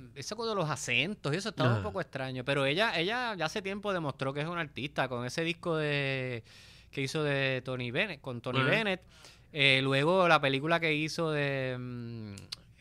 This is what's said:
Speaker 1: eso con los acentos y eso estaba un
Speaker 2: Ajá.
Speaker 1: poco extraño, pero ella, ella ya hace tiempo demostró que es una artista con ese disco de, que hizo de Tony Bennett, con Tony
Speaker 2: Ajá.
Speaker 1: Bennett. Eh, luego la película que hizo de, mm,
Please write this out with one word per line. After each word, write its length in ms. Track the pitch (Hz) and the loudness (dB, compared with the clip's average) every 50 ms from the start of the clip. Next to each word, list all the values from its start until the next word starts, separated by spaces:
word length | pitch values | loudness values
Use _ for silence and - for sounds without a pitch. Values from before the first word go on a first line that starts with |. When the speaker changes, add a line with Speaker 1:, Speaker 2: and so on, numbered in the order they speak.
| 127 117 - | -14 -16 -14
Speaker 1:
eso 200 | 143 131 - 214 | -12 -10 -8 -8
con 160 | 226 226 226 214 | -6 -4 -2 0
los 140 | 196 165 151 | 0 0 0
acentos 640 | 135 - - 131 120 120 139 190 214 - - 147 147 | -2 -2 -2 0 2 2 2 0 -2 -4 -2 -2 -2
y 40 | |
eso 120 | 190 196 220 | -2 -2 -4
estaba 200 | - - - 123 | 0 2 2 4
un 60 | 117 | 4
Speaker 2:
Ajá. 80 | 107 95 | 2 0
Speaker 1:
poco 160 | 107 98 180 | -2 -4 -4
extraño, 440 | - - - 131 131 131 127 131 127 | -6 -4 -6 -6 -6 -6 -6 -4 -2
pero 200 | 143 139 143 135 | 0 2 2 2
ella, 320 | 135 151 185 220 233 170 | 2 2 2 2 2 2
ella 380 | 165 165 190 233 254 254 233 214 | 0 0 0 -2 -2 -2 -4 -2
ya 100 | 175 156 | -2 -2
hace 160 | 156 - 214 | -2 -2 -4
tiempo 300 | 185 190 196 208 196 208 | -6 -6 -6 -4 -2 -2
demostró 420 | 190 175 160 139 - - - 135 139 | 0 0 0 -2 -4 -2 -4 -4 -2
que 60 | 143 | -2
es 60 | 151 | -4
una 140 | 165 175 170 | -4 -4 -4
artista 480 | 160 139 - 113 123 147 - 165 135 123 | -6 -6 -6 -8 -8 -4 -2 -2 0 0
con 160 | 127 120 123 | -2 -4 -4
ese 180 | 123 - 170 165 | -4 -4 -2 -2
disco 320 | 165 165 170 - 175 160 | -2 -2 -4 -2 -2 0
de, 680 | 156 151 147 143 143 139 135 135 131 127 127 123 113 - - - - - - - - - - | 0 0 0 0 0 0 0 -2 -2 -2 -4 -4 -6 -8 -12 -20 -20 -20 -20 -20 -20 -20 -10
que 100 | - 139 | -6 -4
hizo 220 | 135 131 - 160 151 | -4 -2 -2 0 0
de 380 | 143 143 139 135 135 131 127 127 | 0 2 2 2 0 0 -2 -2
Tony 260 | 131 127 123 123 120 | -4 -4 -4 -4 -4
Bennett, 300 | 117 156 208 208 160 123 | -2 -2 -2 -2 -6 -8
con 180 | - 135 123 117 | -10 -10 -8 -6
Tony 200 | - 127 123 131 | -6 -2 0 2
Speaker 2:
Ajá. 100 | 131 139 | 4 4
Speaker 1:
Bennett. 320 | 185 220 226 202 185 180 - - - - - - - - - - - | 4 2 2 0 -2 -4 -6 -12 -20 -20 -20 -20 -20 -20 -20 -6 0
Eh, 220 | 151 139 139 131 131 135 | 4 6 6 6 6 4
luego 440 | 135 135 135 143 165 185 190 180 | 4 4 4 4 6 6 6 6
la 140 | 170 160 147 | 6 6 6
película 380 | 143 135 135 135 143 160 170 165 | 6 4 2 2 2 2 2 2
que 120 | 165 160 151 | 2 2 0
hizo 380 | 147 156 156 - - 165 156 | 0 -2 -2 -2 -2 -2 0
de, 460 | 151 147 143 143 139 135 131 131 127 123 | 0 0 0 0 0 -2 -2 -2 -4 -6
mm, 540 | 123 123 123 120 117 117 117 113 107 104 101 98 92 92 - - - - - - | -6 -8 -8 -8 -8 -8 -8 -8 -10 -10 -10 -12 -14 -14 -14 -16 -16 -18 -16 -10